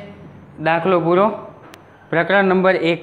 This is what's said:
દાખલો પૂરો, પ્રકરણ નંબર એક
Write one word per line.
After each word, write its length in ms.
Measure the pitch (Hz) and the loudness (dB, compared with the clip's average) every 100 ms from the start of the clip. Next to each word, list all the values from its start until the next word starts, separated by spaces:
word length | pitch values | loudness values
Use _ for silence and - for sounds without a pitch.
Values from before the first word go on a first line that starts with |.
| - - - - - - 156 | -12 -20 -20 -20 -20 -6 -2
દાખલો 300 | 170 180 175 | 0 0 0
પૂરો, 240 | 160 180 214 208 - - - - - - - | 2 2 2 -2 -14 -20 -20 -20 -20 -20 -4
પ્રકરણ 400 | 160 165 196 190 | -2 0 2 2
નંબર 240 | 185 185 180 165 | 2 2 2 0
એક 100 | 165 | -2